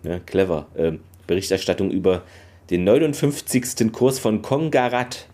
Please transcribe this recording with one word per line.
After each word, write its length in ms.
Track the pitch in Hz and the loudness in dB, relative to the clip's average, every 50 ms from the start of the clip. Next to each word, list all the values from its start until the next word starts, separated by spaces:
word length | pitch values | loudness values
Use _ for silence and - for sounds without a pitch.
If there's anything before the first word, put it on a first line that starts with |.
| - | -8
ne, 180 | 80 85 90 87 | -8 -8 -8 -8
clever, 420 | - - 95 95 92 85 78 71 - - | -2 0 0 2 2 0 -2 -4 -6 -4
ähm, 260 | - 82 82 80 80 - - - - - - | -2 -2 -2 -2 -4 -10 -18 -20 -12 -6 -2
Berichterstattung 640 | 85 92 95 - 95 95 - - 92 - 98 95 | -2 -2 0 0 -2 -2 0 0 -2 0 0 -2
über 320 | - 95 90 95 92 87 - - - - - - - - - - | -2 0 2 2 0 0 -2 -8 -18 -20 -20 -20 -20 -20 -8 -4
den 140 | 85 87 90 | -2 0 4
neunundfünfzigsten 1080 | 95 110 135 165 156 139 - - 143 143 - - - - 131 123 - - - 120 113 | 4 4 4 4 2 0 0 -2 -2 -2 -4 -4 -2 -2 0 -2 -2 -2 0 0 0
Kurs 280 | 110 - 120 131 131 135 | 2 2 2 2 2 2
von 220 | - 117 107 107 | 0 0 0 0
Kongarat. 840 | 110 - 131 143 160 156 147 135 123 123 120 123 123 123 - - - - | 0 -2 -2 -2 0 0 2 2 2 2 0 -2 -4 -4 -8 -12 -16 -18